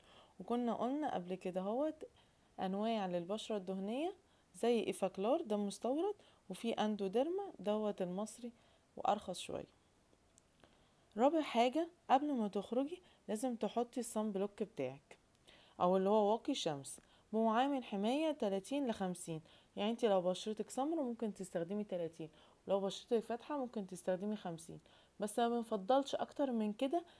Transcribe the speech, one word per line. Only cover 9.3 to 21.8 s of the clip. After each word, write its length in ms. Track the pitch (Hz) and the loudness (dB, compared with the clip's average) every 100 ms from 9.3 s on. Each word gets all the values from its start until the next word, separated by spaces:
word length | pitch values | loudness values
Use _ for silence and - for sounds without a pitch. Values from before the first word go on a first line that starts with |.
| 180 | -8
شوية. 360 | - - - _ _ _ _ _ _ - _ _ - _ _ _ _ 208 | -6 -6 -8 _ _ _ _ _ _ -20 _ _ -20 _ _ _ _ 4
رابع 240 | 254 320 | 4 6
حاجة، 460 | 285 240 247 269 339 - - | 2 4 4 2 -2 -4 2
قبل 240 | 254 294 | 4 4
ما 140 | 269 208 | 0 0
تخرجي 540 | 202 190 233 277 359 - _ - | -2 -2 -2 -2 -4 -14 _ -6
لازم 280 | 214 262 233 | -2 -2 -2
تحطي 440 | 214 - 240 - | -2 0 -2 -4
الصن 320 | 233 220 214 | -4 -2 -2
بلوك 320 | 196 202 - | 0 -2 -2
بتاعك، 540 | 196 - 131 135 - - _ _ _ - - - | -6 -4 -4 -4 -16 -20 _ _ _ -20 -14 0
او 180 | 180 190 | 4 4
اللي 120 | 190 | 6
هو 220 | 214 202 | 6 6
واقي 220 | 226 - | 2 0
شمس، 460 | 269 - 143 135 - - - - | -2 0 -2 -6 -14 -16 -20 -4
بمعامل 500 | 214 226 220 269 285 | 0 4 4 4 2
حماية 480 | 233 202 208 277 320 | -2 -2 2 2 2
تلاتين 560 | 302 208 196 190 285 269 | 0 0 0 -2 -2 0
لخمسين. 540 | 214 185 180 - 160 - - _ - | 0 -2 -4 -6 -8 -8 -20 _ -4
يعني 160 | 202 | -2
انت 140 | 233 233 | 2 4
لو 160 | 190 | 4
بشرتك 480 | 175 185 - 214 208 | 4 0 -2 -6 -6
سمرا 320 | - 277 330 | -2 -2 0
ممكن 320 | 254 233 226 | -2 -2 -4
تستخدمي 500 | 196 185 185 170 208 | -6 -6 -4 -2 -4